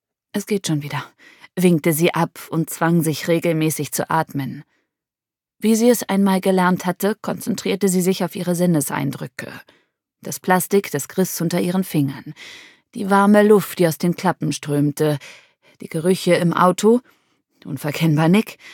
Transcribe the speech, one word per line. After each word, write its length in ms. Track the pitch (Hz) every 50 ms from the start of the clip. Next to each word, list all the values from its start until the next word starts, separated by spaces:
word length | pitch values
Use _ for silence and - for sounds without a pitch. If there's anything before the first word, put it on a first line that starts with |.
| _ _ _ _ _ _ -
es 140 | 208 -
geht 200 | - 214 190 -
schon 160 | - 156 147 143
wieder“, 220 | 143 - 139 - - _ _ - - - _ - - -
winkte 380 | - 180 185 175 156 - 175 156
sie 220 | 147 170 175 -
ab 260 | 160 170 - _ - - -
und 180 | - 160 160 -
zwang 320 | - - 170 165 170 170 143
sich 260 | 160 143 - - -
regelmäßig 640 | 170 165 - 170 165 156 156 156 151 - 147 - -
zu 180 | - - -
atmen. 540 | 165 160 156 _ 165 143 135 - 123 143 - _ _ _ _ _ _ _ _ _ _ _ _ _ _ _ _ _ _ _
Wie 160 | - 214 226
sie 140 | 214 226 247
es 120 | 240 - -
einmal 380 | - 196 196 196 196 190 185
gelernt 460 | 185 196 190 190 180 180 185 - -
hatte, 280 | 180 175 - - 196 220 _
konzentrierte 680 | - - - 180 - - 196 - - 190 196 196 208 196
sie 120 | 180 185 175
sich 220 | 185 190 - 196
auf 100 | - -
ihre 220 | - 170 180 175
Sinneseindrücke. 960 | 165 180 180 170 151 135 - 151 147 143 139 131 - 151 135 _ - - - - - - _ _ _ _ _ _ _ _ _ _ _
Das 200 | - - 156 -
Plastik 500 | - - 185 185 - - - 202 196 -
des 160 | - 143 -
Griffs 340 | - - - 185 180 - -
unter 200 | 170 165 175 175
ihren 240 | 196 180 175 190 185
Fingern, 500 | - - 160 143 135 139 - - 151 156 - - - - - - - _ _ _ _ -
die 120 | - 202 185
warme 360 | 202 196 202 202 208 208 208
Luft, 340 | 214 214 196 170 - - -
die 80 | 180
aus 120 | 160 147 -
den 180 | - 175 165
Klappen 360 | - - 180 156 - 156 151 143
strömte, 640 | - - 147 147 147 143 147 143 - 156 151 147 139 - - - - _ _ _ _ _ _ _ _
die 80 | - -
Gerüche 460 | - 165 151 185 190 - - 185 175
im 180 | - 180 170 -
Auto, 480 | - 175 185 175 - - 214 233 247 - _ _ _ _ _ _ _ _ _ _ _ -
unverkennbar 640 | 175 160 127 - 147 131 - 160 165 151 147 165 160
Nick, 300 | 180 214 226 - - _ - -